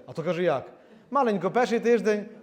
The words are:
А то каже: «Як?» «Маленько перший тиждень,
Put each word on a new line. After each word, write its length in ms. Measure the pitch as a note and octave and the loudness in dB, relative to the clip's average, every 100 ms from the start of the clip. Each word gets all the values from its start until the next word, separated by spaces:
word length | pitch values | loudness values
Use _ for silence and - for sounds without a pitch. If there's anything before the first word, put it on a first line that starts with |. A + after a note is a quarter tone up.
| - | -10
А 60 | |
то 100 | D3 | -6
каже: 200 | D#3+ E3+ | -4 0
«Як?» 280 | F3 C3+ - - - - _ | 0 0 -4 -18 -20 -20 _
«Маленько 400 | C4+ B3 G3 F3+ | 0 0 0 0
перший 300 | A3 A#3 A3+ | 0 0 0
тиждень, 460 | G#3+ A#3 G3 G#3+ G3+ - | 2 2 2 -2 -4 -16